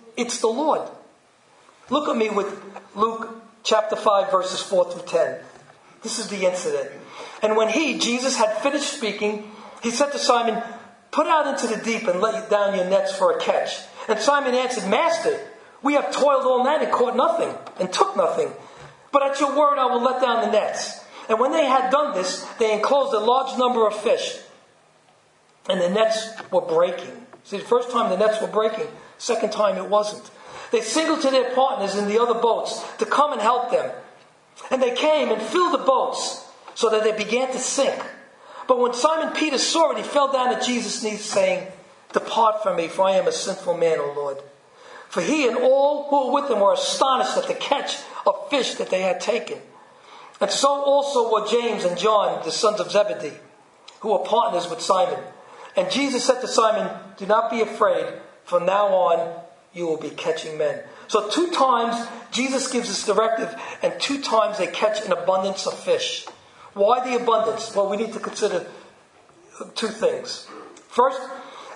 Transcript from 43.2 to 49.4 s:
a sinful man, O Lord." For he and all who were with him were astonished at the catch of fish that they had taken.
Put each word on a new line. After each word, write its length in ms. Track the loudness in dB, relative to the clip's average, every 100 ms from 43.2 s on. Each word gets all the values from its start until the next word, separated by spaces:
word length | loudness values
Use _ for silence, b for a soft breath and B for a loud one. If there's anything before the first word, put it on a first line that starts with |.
| 2
a 40 |
sinful 460 | -2 -4 -6 -4 0
man, 220 | 2 2
O 140 | -2 -4
Lord." 260 | -6 -6 -12 -20 _ B B B B
For 120 | -4
he 260 | 0 2 2
and 100 | 2
all 500 | 4 6 4 2 0
who 180 | 0 2
were 140 | 0
with 80 | 0
him 100 | 4
were 140 | 4
astonished 640 | 4 0 2 2 4 2 -2
at 100 | -2
the 60 |
catch 440 | -4 -2 -2 -2 -8 B B 0
of 240 | 0 -2
fish 260 | -2 -2 -4
that 140 | -4
they 120 | -2
had 200 | 0 -2
taken. 400 | -2 -4